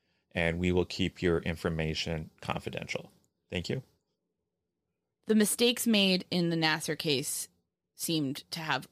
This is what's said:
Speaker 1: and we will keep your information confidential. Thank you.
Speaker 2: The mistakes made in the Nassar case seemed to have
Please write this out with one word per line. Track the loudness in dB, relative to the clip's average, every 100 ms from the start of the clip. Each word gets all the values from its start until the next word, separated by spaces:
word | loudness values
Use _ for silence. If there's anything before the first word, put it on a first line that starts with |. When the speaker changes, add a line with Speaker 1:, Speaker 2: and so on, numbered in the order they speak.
| _ _ _
Speaker 1:
and | -2 0 2
we | 2
will | 2
keep | 0 0 -2 0
your | 0 0
information | 0 -4 -4 -2 -2 -2 -4 -6 -8 -10
confidential. | -6 -6 -6 -10 -8 -10 -10 _ _ _ _
Thank | -8 -6
you. | -6 -8 _ _ _ _ _ _ _ _ _ _ _ _ _ 2
Speaker 2:
The |
mistakes | 4 4 4 2 2 2
made | 4 4 2 0
in | 0 2
the | 2
Nassar | 2 0 -2 -4
case | 0 0 0 -6 -8 _ _ _ _ -10
seemed | -2 -2 -2 -4 -8
to | -8
have | -4 -4 -2